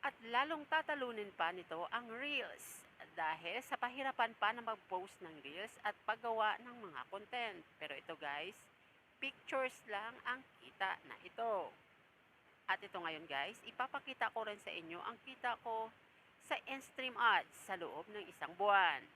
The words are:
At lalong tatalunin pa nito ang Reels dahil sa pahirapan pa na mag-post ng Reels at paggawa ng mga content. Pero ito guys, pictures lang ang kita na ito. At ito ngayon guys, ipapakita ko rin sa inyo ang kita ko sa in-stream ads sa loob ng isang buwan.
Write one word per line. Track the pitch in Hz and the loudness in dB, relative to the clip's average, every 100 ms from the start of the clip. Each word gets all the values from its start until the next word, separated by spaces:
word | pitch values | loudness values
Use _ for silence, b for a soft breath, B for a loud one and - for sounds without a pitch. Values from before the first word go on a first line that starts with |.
At | 285 269 226 | -2 -4 2
lalong | 240 294 311 294 | 4 4 2 2
tatalunin | 320 311 294 254 226 202 - | 2 4 0 0 -2 -6 0
pa | 165 180 | 0 0
nito | 170 165 175 | -4 -4 -2
ang | 226 240 | -2 -4
Reels | 233 285 285 196 123 - - - - 156 - | -4 -2 0 -2 -6 -12 -14 -16 -18 -12 -2
dahil | 160 160 170 214 | 0 0 -2 -4
sa | 254 - | -2 -2
pahirapan | 247 254 269 262 226 226 | -2 0 -2 2 0 4
pa | 208 233 | 2 2
na | |
mag-post | 226 214 - 185 196 - | -2 -4 -2 -4 -4 -10
ng | 170 156 | -12 -10
Reels | 135 160 214 - | -8 -6 -8 -4
at | 208 208 - | -4 -2 -2
paggawa | 226 240 220 214 202 | 0 2 4 4 4
ng | 247 240 | -4 -12
mga | 202 139 127 | -10 -8 -6
content. | 196 208 247 233 180 156 - | -8 -4 -2 -2 -4 -14 -10
Pero | 151 | -8
ito | 139 - 160 | -6 -6 -4
guys, | 147 143 170 214 - - - - - - | -2 -2 -4 -8 -20 -20 -20 -20 -20 -6
pictures | 269 - - 269 262 - - | -6 -6 -2 2 2 -2 -6
lang | 202 220 247 | -4 -4 -6
ang | - 254 269 - | -4 -4 -4 -20
kita | 160 - 190 - 143 | -20 -2 0 0 -8
na | 113 180 | -12 -10
ito. | - 233 202 139 - - - - - - - - - - | -2 2 2 0 -8 -20 -20 -20 -20 -20 -20 -20 -12 0
At | 190 | 0
ito | 196 185 | 0 -4
ngayon | 170 156 160 | -2 -4 -2
guys, | 139 151 226 208 | 0 0 -4 -14
ipapakita | - 254 277 269 262 220 | -4 -2 -2 -6 -2 0
ko | - 220 | 0 -4
rin | 208 | -6
sa | - | -6
inyo | 170 165 170 | -8 -8 -6
ang | - 233 - | -6 -8 -14
kita | 262 254 226 | -4 -2 -2
ko | 240 220 220 - - - - - - | -2 -2 -4 -8 -20 -20 -20 -20 -2
sa | 208 - | -2 -2
in-stream | 269 - - 262 220 | -8 -8 -6 -4 6
ads | 233 190 - - - | 8 8 4 -12 -6
sa | 190 | -4
loob | 165 147 175 208 | -4 -6 -8 -10
ng | 180 | -10
isang | - 147 175 | -8 -8 4
buwan. | 202 196 175 139 113 | 8 10 8 4 -4